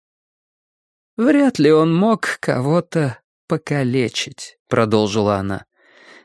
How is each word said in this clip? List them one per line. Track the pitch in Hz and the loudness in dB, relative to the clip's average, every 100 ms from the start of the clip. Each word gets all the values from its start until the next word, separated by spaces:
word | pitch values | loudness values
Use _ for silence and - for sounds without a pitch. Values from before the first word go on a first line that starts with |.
| _ _ _ _ _ _ _ _ _ _ _ - | _ _ _ _ _ _ _ _ _ _ _ -2
«Вряд | 240 285 269 - | 2 2 2 2
ли | 147 | 4
он | 156 160 | 4 4
мог | 165 214 220 - - | 2 2 0 -4 -6
кого-то | - 127 135 170 170 170 143 - _ _ - | -4 -2 0 -2 -2 -2 -2 -4 _ _ -6
покалечить», — | 156 - 147 127 131 113 - - - - - _ | -6 -4 -4 -2 -2 -2 -4 -10 -12 -20 -20 _
продолжила | 117 113 110 107 110 104 98 | 0 2 2 0 0 0 0
она. | 98 98 - _ _ _ - - | -4 -8 -12 _ _ _ -20 -20